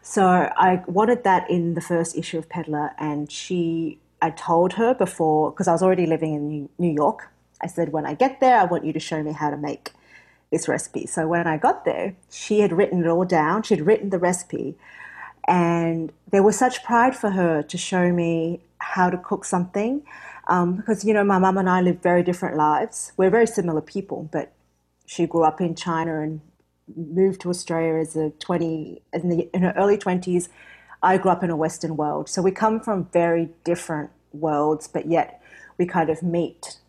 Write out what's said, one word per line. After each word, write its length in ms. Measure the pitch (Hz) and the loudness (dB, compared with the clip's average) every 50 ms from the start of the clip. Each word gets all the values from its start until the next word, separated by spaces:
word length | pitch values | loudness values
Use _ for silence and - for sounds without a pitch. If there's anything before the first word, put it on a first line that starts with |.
So 200 | _ - - 214 190 | _ -4 0 2 4
I 600 | 185 180 180 147 - - - 175 185 185 185 - | 6 4 4 2 0 2 2 4 4 4 2 -2
wanted 380 | - 170 196 220 226 247 240 - | -2 0 2 4 4 2 2 2
that 260 | 196 185 175 - - | 2 2 2 2 0
in 240 | 175 175 170 170 165 | -2 0 0 0 -2
the 60 | 170 | -4
first 360 | 165 - 175 165 165 165 - | -2 -2 0 0 0 -2 -4
issue 220 | 156 - - - 160 | -8 -8 -6 -8 -8
of 120 | 156 _ | -8 _
Peddler, 420 | - 170 156 151 151 147 151 143 - - | -10 -10 -6 -4 -4 -4 -4 -6 -6 -6
and 340 | 151 151 147 147 147 - | -6 -6 -4 -6 -6 -8
she, 680 | - - - - 185 180 170 165 165 165 165 156 - _ _ _ _ _ | -10 -14 -8 -4 -4 -2 -2 -2 -2 -2 -4 -6 -8 _ _ _ _ _
I 100 | 165 160 | -4 -4
told 440 | 156 - - - 170 170 175 185 185 | -4 -6 -2 0 2 4 4 2 2
her 200 | 202 226 233 262 | 2 2 2 4
before, 580 | - 190 175 - - 165 156 156 156 156 - | 2 0 -2 0 -2 0 2 2 2 2 0
'cause 160 | - - 190 185 | -2 -2 0 2
I 40 | |
was 100 | 170 165 | 2 4
already 240 | 185 185 185 185 180 | 4 4 4 4 2
living 280 | 160 160 151 160 156 151 | 0 0 0 0 -4 -2
in 140 | 147 147 147 | -4 -4 -6
New, 220 | 151 147 139 - _ - | -6 -8 -8 -10 _ -2
New 140 | 175 175 | 0 0
York, 380 | 151 147 147 170 220 - - - _ _ _ _ _ _ | 2 2 2 2 0 -2 -14 -20 _ _ _ _ _ _
I 40 | - | -10
said, 260 | 170 - - 170 156 | -8 -4 -4 -4 -2
"When 120 | 147 156 147 | -2 -4 -4
I 100 | - 151 | -4 0
get 260 | - 247 269 269 - | 2 2 2 2 2
there, 180 | 262 254 247 220 | 4 6 6 6
I 60 | 185 | 4
want 200 | 170 175 160 - | 4 0 -2 -2
you 80 | 151 | -4
to 80 | 156 175 | -6 -6
show 220 | - - 165 156 | -6 -4 -6 -4
me 100 | 151 151 | -4 -6
how 180 | 151 147 156 147 | -4 -4 -4 -4
to 60 | 143 | -4
make 360 | 147 147 147 - - _ - _ _ _ _ - - _ _ _ _ _ _ | -4 -8 -8 -10 -10 _ -18 _ _ _ _ -20 -20 _ _ _ _ _ _
this 160 | - 170 - - | -4 -2 0 -2
recipe." 380 | 123 143 - - - - - | -2 -2 -4 -8 -10 -10 -8
So 200 | - - 180 156 | -6 -4 -4 -2
when 200 | 160 170 170 170 | 0 0 0 0
I 100 | 170 156 | 0 -2
got 300 | 147 - 277 381 - - | 2 0 0 0 0 -2
there, 280 | 170 - - - 202 185 _ _ _ | -4 -4 -2 -6 -8 -8 _ _ _
she 300 | - - - - 208 208 | -18 -16 -4 0 2 2
had 120 | 208 185 | 2 2
written 300 | 165 175 208 - - 180 | 2 2 0 2 0 0
it 60 | 165 170 | 0 2
all 160 | 170 175 185 | 2 0 0
down. 380 | 180 180 - - 160 180 220 | 2 2 2 2 2 0 -2
She'd 180 | 220 - 214 151 | 0 0 0 2
written 300 | 151 185 220 - - 202 | 4 2 2 2 2 -4
the 80 | 190 175 | -2 0
recipe. 580 | 180 180 180 180 - _ - - - 139 - _ _ - - - - - - - - - - _ - - | 0 0 0 -2 -6 _ -8 -6 -6 -8 -10 _ _ -20 -20 -20 -20 -20 -20 -20 -20 -20 -16 _ 0 2
And 640 | 180 180 170 170 170 170 170 165 165 165 165 - - _ _ - | 2 4 4 2 2 0 0 -2 -2 -4 -6 -8 -12 _ _ 0
there 120 | - 196 | 4 6
was 160 | 190 214 208 - | 6 6 4 4
such 260 | 262 254 247 - - | 0 0 0 -4 -4
pride 320 | - 233 233 240 262 254 | 2 4 4 4 4 2
for 140 | - - 208 | 0 -4 -2
her 320 | 190 190 175 170 160 151 | 0 2 2 2 2 0
to 160 | 147 - - 175 | -2 -4 -8 -10
show 340 | - - 196 180 180 175 | -6 -2 0 2 2 4
me 480 | 175 175 170 170 165 165 165 170 175 - _ _ _ _ | 2 2 0 0 0 0 -2 -2 -4 -8 _ _ _ _
how 320 | - - - 190 180 180 | -10 -8 0 0 2 2
to 60 | 180 | 0
cook 280 | 180 - - 208 190 - | -4 -4 -6 -6 -6 -4
something, 580 | - 196 180 175 180 - 202 214 233 269 294 - - - - - - - - - - | -4 -2 -2 -2 -2 -4 -4 -2 -2 -4 -6 -8 -12 -20 -20 -20 -20 -20 -10 -2 0
um, 280 | 175 180 175 175 180 | 2 2 2 2 0
because, 280 | 190 - - 214 - - | -2 -2 -2 -2 0 2
you 100 | 214 214 | 2 2
know, 100 | 208 202 | 4 4
my 140 | 202 196 185 | 4 4 4
mum 180 | 185 190 185 | 4 4 2
and 120 | 196 185 185 | 2 2 2
I 120 | 180 185 | 2 4
live 220 | 180 180 175 175 | 4 2 0 2
very 200 | - 180 180 180 | 2 4 4 4
different 340 | 175 175 175 180 190 147 - | 2 2 -2 -2 -4 -4 0
lives. 560 | 156 151 151 151 135 220 226 - - - - _ | 2 2 2 2 2 0 -4 -6 -12 -12 -8 _
We're 140 | - 190 190 | 2 2 4
very 160 | 190 233 233 | 4 4 2
similar 340 | 233 - 208 175 175 160 156 | 2 0 -4 -2 -2 -2 -4
people, 480 | 156 - - 196 190 - - - 156 156 | -4 -4 -10 -10 -8 -8 -10 -10 -10 -6
but 200 | - 156 - - _ _ _ _ _ _ _ _ _ _ _ | -6 -8 -8 -8 _ _ _ _ _ _ _ _ _ _ _
she 200 | - - - 170 | -14 -2 -2 -2
grew 180 | 165 170 170 160 | 0 2 2 2
up 160 | 156 151 - | 2 2 0
in 140 | 185 170 165 | -4 -4 -4
China 460 | - - 180 165 160 160 165 160 156 | -6 -4 -4 -2 -2 -2 -2 -4 -4
and 200 | 151 156 160 156 - _ _ _ _ _ _ _ _ - 107 | -4 -6 -8 -10 -12 _ _ _ _ _ _ _ _ -18 -14
moved 440 | 151 170 147 165 185 190 190 185 185 | -14 -12 -4 0 2 2 2 0 -2
to 60 | - 180 | -6 -6
Australia 520 | 180 180 - - 170 165 165 165 160 160 | -6 -6 -6 -4 -2 -2 0 0 0 -2
as 160 | 160 156 - | -4 -4 -4
a 140 | 156 156 151 151 _ | -4 -4 -4 -6 _
twenty, 640 | - - 180 165 165 165 160 156 156 - 85 - _ _ | -6 -4 -2 -2 0 -2 -4 -6 -8 -12 -14 -20 _ _
in 160 | - 185 160 180 | -8 -4 -2 0
the, 200 | 170 165 175 - - | 0 0 -2 -2 -2
in 80 | 185 | 0
her 120 | 180 185 - | 0 0 2
early 220 | 170 196 202 202 202 | 2 2 2 2 2
twenties. 500 | - 190 180 185 180 180 175 175 175 - _ - - - - - _ _ - _ | 0 -2 -2 -2 -2 0 -2 -2 -2 -4 _ -20 -20 -20 -20 -20 _ _ -8 _
I 140 | - 180 185 185 | 2 2 2 4
grew 120 | 190 185 | 4 2
up 140 | 175 180 190 | 2 2 0
in 60 | 170 | -2
a 60 | 165 | 0
Western 400 | 151 160 170 - - - 160 160 | 0 -2 -2 -4 -6 -8 -6 -4
world. 320 | 151 151 147 151 151 151 - | -4 -2 -2 -2 -4 -6 -6
So 140 | - 190 | -4 0
we 80 | 175 190 | 0 0
come 300 | 185 - 220 220 220 226 | 0 2 0 0 0 0
from 280 | - 226 208 185 175 - | -2 -2 -2 -2 -4 0
very 380 | - 175 170 170 170 170 165 160 - _ _ | 0 2 2 4 2 0 0 -4 -8 _ _
different 460 | 170 170 170 - - 165 151 147 - _ _ _ _ | -4 -2 -2 -4 -8 -6 -8 -8 -10 _ _ _ _
worlds, 560 | - 147 156 160 151 143 147 151 156 151 - - | -10 -6 -2 -2 0 2 2 2 0 -2 -4 -8
but 180 | - 165 - | -8 -6 -2
yet 340 | 160 165 160 - - - - _ - - - - - _ - | 0 0 0 0 -2 -8 -20 _ -20 -20 -20 -20 -18 _ -2
we 80 | 180 | -2
kind 240 | 180 - 180 160 156 | 0 2 0 2 0
of 120 | 156 151 | -2 -2
meet 560 | 180 175 165 175 165 - - _ - - - _ _ | -2 -2 0 0 -2 -4 -6 _ -16 -18 -18 _ _